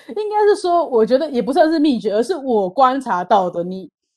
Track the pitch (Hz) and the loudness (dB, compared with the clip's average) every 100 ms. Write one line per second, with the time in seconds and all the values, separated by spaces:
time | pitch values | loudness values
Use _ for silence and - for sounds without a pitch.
0 | - 403 427 415 415 392 359 349 269 233 | -14 -8 -4 0 2 2 2 0 0 0
1 | 220 262 311 240 208 320 320 330 302 233 | 2 2 0 -4 -2 2 2 2 2 0
2 | 196 208 247 339 269 220 185 185 254 269 | -2 -2 -2 -4 -2 0 0 2 2 2
3 | 254 180 180 208 180 170 175 190 180 _ | -2 -4 2 2 2 -4 -6 -8 -14 _
4 | _ | _